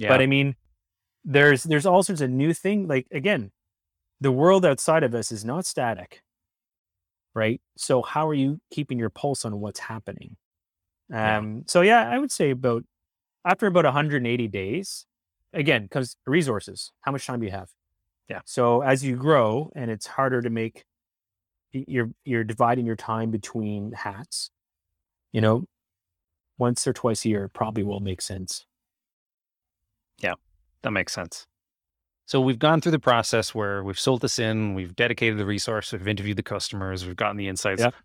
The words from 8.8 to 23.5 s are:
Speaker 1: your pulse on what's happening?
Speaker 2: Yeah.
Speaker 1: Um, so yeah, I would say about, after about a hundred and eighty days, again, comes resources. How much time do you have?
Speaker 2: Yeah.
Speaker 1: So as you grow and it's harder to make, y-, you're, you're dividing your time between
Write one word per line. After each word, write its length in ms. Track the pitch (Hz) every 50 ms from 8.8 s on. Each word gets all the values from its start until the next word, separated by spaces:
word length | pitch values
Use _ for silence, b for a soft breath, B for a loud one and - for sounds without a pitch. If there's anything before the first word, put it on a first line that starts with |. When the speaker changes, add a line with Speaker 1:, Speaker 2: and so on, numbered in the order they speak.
| 147 - 131 120
Speaker 1:
your 100 | 117 107
pulse 360 | - - - 143 139 - -
on 140 | 117 104 104
what's 200 | 101 104 98 -
happening? 580 | - - 117 113 - - 95 - - - 110 - _ _ _ _ _ _ _ _ _ _ _ _ _ - - 113 110
Speaker 2:
Yeah. 140 | 107 107 107
Speaker 1:
Um, 260 | 107 107 107 117 - -
so 140 | - 175
yeah, 280 | 175 202 226 240 226 226
I 80 | 240 254
would 140 | 285 269
say 200 | - - 185 147
about, 320 | 135 127 127 127 120 117 - _ _ _ _ _ _ _ _ _ _ _ -
after 220 | 175 185 - - 202
about 180 | 175 180 160
a 60 | 147
hundred 260 | 127 147 151 151 147 143
and 100 | 123 117
eighty 200 | 120 123 120 104
days, 580 | 95 101 95 95 117 170 196 - - - - _ _ _ _ _ _ _ _ _ -
again, 340 | 180 143 147 147 117 104 95
comes 300 | - 143 131 120 - _ -
resources. 640 | - 131 175 170 135 113 101 - - 92 - - - _ _
How 100 | - 139
much 140 | 139 131 -
time 140 | - 127 120
do 60 | 113
you 60 | 101
have? 180 | 95 98 98 - _ _ _ _ _ _ _ _ _ _ _ -
Speaker 2:
Yeah. 120 | - 110 -
Speaker 1:
So 360 | - - - 123 120 120 120
as 220 | 139 135 135 131 135
you 120 | 135 123
grow 560 | 123 127 151 160 139 117 107 107 131 156 - -
and 160 | 151 127 113
it's 160 | 110 104 - -
harder 340 | - - 135 135 127 123
to 80 | 120 120
make, 360 | 113 113 113 113 - - - _ _ _ _ _ _ _ _ _ _ _ _ _ _ _ _ _ -
y-, 120 | 135 139 -
you're, 240 | 151 123 117 113 120 _ -
you're 180 | 143 127 117 113
dividing 420 | 107 113 - 127 117 120 127 120
your 100 | 117 113
time 360 | 107 - - 113 110 113 113
between 600 | 110 110 - -